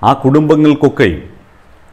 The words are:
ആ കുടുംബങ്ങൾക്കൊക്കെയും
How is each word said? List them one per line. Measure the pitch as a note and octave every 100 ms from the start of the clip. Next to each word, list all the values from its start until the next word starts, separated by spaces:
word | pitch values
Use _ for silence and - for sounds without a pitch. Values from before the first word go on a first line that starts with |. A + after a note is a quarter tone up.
ആ | G#2+ C3+
കുടുംബങ്ങൾക്കൊക്കെയും | C3+ D3 D3+ D#3 D3+ C#3+ C#3+ - A2+ D2+ - - - _ _ - -